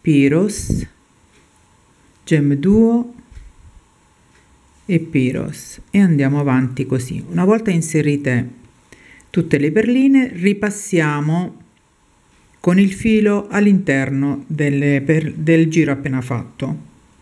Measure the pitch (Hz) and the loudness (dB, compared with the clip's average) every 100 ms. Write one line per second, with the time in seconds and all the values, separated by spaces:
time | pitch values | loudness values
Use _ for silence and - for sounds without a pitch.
0 | 165 139 139 156 214 - - - - _ | 0 2 4 2 0 -2 -4 -4 -6 _
1 | _ _ _ _ _ _ _ _ _ _ | _ _ _ _ _ _ _ _ _ _
2 | _ _ - 156 143 139 185 214 226 233 | _ _ -2 0 2 2 2 4 4 2
3 | 240 - - - - _ - - _ _ | -2 -12 -20 -20 -20 _ -20 -20 _ _
4 | _ _ _ _ _ _ _ _ - 170 | _ _ _ _ _ _ _ _ -2 -2
5 | 160 143 127 143 - - - - - 202 | 0 -2 0 -2 -6 -10 -16 -20 -4 2
6 | 190 147 135 143 143 127 127 127 127 131 | 4 4 2 0 0 0 0 -4 -4 -4
7 | 123 - - 175 185 220 220 170 160 156 | -4 -10 -6 0 2 2 0 -2 0 -2
8 | 147 143 135 123 120 - - _ _ - | 0 -2 0 -2 -2 -10 -20 _ _ -20
9 | - - _ 185 170 147 147 202 226 247 | -20 -20 _ -4 0 0 2 0 2 2
10 | 277 269 254 170 190 202 208 202 - 175 | 4 4 2 0 -2 0 -4 -6 -4 0
11 | 151 147 147 170 185 - - _ _ _ | 0 -2 -2 -2 -4 -10 -20 _ _ _
12 | _ _ _ _ _ _ 175 185 196 - | _ _ _ _ _ _ 0 2 2 0
13 | 226 220 208 208 202 202 208 190 - 135 | 0 2 2 0 -2 0 4 2 2 -2
14 | 127 135 143 - - 151 147 139 143 139 | -2 -2 -2 -4 -6 -4 -2 0 0 0
15 | 139 160 151 156 156 160 165 160 143 139 | 0 0 -2 -4 2 2 4 2 0 -2
16 | 143 131 127 120 - - 131 156 - _ | -4 -4 -4 -6 -8 -10 -8 -8 -12 _
17 | _ _ | _ _